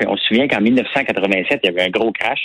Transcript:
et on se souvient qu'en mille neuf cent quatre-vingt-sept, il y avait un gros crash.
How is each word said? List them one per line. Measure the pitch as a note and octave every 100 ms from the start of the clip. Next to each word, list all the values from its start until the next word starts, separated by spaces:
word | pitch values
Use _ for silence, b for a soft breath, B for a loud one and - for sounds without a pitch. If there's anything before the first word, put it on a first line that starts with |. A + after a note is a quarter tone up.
et | G2+
on | G2
se |
souvient | - A2 C#3
qu'en | A2+
mille | G#2+
neuf | B2+ A#2
cent | C#3
quatre-vingt-sept, | B2+ G2+ F#2+ F#2+ F2+ C#3
il | F#2+
y |
avait | F2+ F#2
un |
gros | G2 A2+
crash. | - A2 C3+